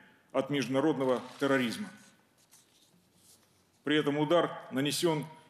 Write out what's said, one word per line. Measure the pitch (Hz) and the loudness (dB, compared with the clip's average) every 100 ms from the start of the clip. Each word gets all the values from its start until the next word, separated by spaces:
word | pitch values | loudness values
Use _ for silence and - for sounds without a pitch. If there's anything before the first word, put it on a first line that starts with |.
| - _ _ | -20 _ _
от | 135 135 | -2 0
международного | 143 120 135 156 131 131 120 - - | 0 0 2 2 2 2 0 -2 -2
терроризма. | 139 135 120 98 101 - - _ _ _ _ - _ _ _ _ _ _ _ - _ _ _ _ | 2 2 2 -4 -8 -14 -20 _ _ _ _ -20 _ _ _ _ _ _ _ -20 _ _ _ _
При | 139 151 | 0 0
этом | 143 147 | 2 0
удар | 147 170 151 - - | 2 2 2 -2 -8
нанесен | 123 143 135 170 156 151 - - | -4 -2 0 0 0 -4 -12 -16